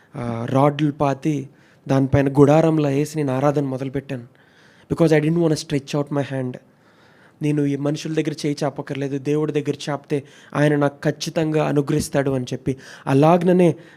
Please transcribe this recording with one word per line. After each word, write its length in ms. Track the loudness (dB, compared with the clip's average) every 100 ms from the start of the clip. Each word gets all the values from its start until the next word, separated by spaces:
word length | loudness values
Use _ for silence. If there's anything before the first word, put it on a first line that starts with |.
| _ -12
ఆ, 300 | -8 -6 -2
రాడ్లు 420 | 2 2 2 -2
పాతి 560 | 0 -2 -2 -4 -4 -6 _ _ _ 0
దానిపైన 400 | 2 2 2 2
గుడారంలో 600 | 4 6 6 4 2 0
వేసి 300 | -2 -4 -4
నేను 140 | -4
ఆరాధన 320 | 0 0 0
మొదలుపెట్టాను. 600 | -4 -6 -8 -8 -8 -12 -14 _ _ _ _ _ -6
Because 260 | 2 4 4
I 60 |
didn't 220 | 2 2 0
wanna 160 | 0
stretch 360 | -4 -6 -4 -6
out 140 | -4
my 80 | -4
hand. 360 | -4 -6 -8 -10 _ _ _ _ _ _ _ -6
నేను 200 | -2 0
ఈ 140 | 0 -2
మనుషుల 380 | -4 -4 -4
దగ్గర 200 | -4 -4 -4 -6
చేయి 100 | -4
చాపక్కర్లేదు, 540 | -6 -6 -10 -8 -6 -6
దేవుడి 340 | -2 -2 -2
దగ్గర 220 | -2 -4 -6 -6
చాపితే 340 | -8 -4 -6 -6 -20 -6
ఆయన 220 | 0 2 2
నాకు 200 | 0 -2
ఖచ్చితంగా 640 | -4 -4 -4 -2 0 0 0
అనుగ్రహిస్తాడు 640 | 0 0 -2 -2 -2 0
అని 140 | -2
చెప్పి 320 | -4 -6 -6 -6 -10 -10 0
అలాగనే 680 | 4 6 4 4 4 4 2 -8